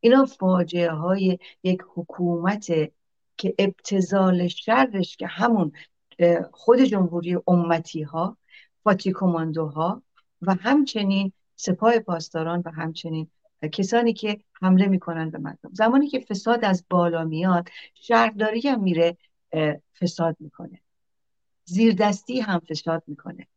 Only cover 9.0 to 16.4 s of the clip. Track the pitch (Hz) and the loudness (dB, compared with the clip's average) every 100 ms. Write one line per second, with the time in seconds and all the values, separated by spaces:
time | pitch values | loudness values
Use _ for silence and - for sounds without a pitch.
9 | 196 185 190 165 160 160 156 147 165 220 | 0 0 0 0 -2 -4 -6 -2 -4 -4
10 | _ _ _ _ 180 185 202 285 277 220 | _ _ _ _ -4 -2 2 2 2 0
11 | 196 196 196 _ _ _ - 185 220 240 | 0 0 -2 _ _ _ -4 0 2 2
12 | 220 170 160 165 160 175 175 160 160 160 | -2 -8 -6 -6 -4 -4 -6 -8 -8 -8
13 | 170 160 160 _ _ _ 156 - 190 233 | -8 -8 -8 _ _ _ -10 -4 0 2
14 | 233 220 214 208 _ - 185 185 196 185 | 0 -2 -6 -8 _ -4 4 4 4 0
15 | - 165 160 156 156 151 - 185 220 262 | -2 -6 -6 -6 -10 -12 -18 0 4 4
16 | 285 262 - 196 | 2 -4 -6 -6